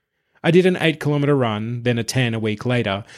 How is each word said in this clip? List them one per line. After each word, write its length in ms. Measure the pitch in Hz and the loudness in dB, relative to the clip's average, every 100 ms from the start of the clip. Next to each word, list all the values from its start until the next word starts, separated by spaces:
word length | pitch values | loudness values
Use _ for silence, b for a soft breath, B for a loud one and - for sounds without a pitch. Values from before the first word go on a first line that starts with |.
| _ _ _ _ | _ _ _ _
I 80 | 165 | 2
did 140 | 170 185 | 4 4
an 120 | 185 | 2
eight 180 | 160 151 | 0 -2
kilometre 380 | 147 147 143 143 | -2 0 2 2
run, 460 | 117 107 113 120 | 0 -2 -4 -4
then 140 | 120 120 | -2 -2
a 60 | |
ten 300 | 110 135 120 | -2 -2 -2
a 60 | 113 | -2
week 260 | 110 107 123 | -2 -2 -2
later, 400 | 123 107 98 B | -2 -2 -4 B